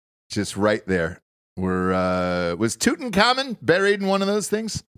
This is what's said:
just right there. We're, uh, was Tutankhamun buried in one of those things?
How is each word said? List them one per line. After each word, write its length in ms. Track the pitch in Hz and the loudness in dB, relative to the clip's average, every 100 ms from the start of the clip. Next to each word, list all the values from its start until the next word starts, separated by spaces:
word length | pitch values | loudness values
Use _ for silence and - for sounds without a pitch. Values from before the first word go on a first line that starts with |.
| _ _ _ | _ _ _
just 260 | 104 95 98 | -4 -4 2
right 300 | 104 110 - | 2 2 2
there. 340 | 92 82 90 _ _ _ - | 0 0 -4 _ _ _ -6
We're, 360 | 92 92 92 | -2 0 0
uh, 600 | 92 92 92 90 90 87 87 | 2 2 0 0 0 -2 0
was 200 | 113 - | -2 0
Tutankhamun 800 | 233 339 247 190 233 254 269 214 | -2 0 -2 2 2 0 -4 -4
buried 420 | 123 180 196 202 | 2 2 2 0
in 40 | 196 | 0
one 140 | 196 | 0
of 60 | 196 | 0
those 200 | 208 - | -2 -2
things? 360 | 208 220 - - | -4 -4 -10 -12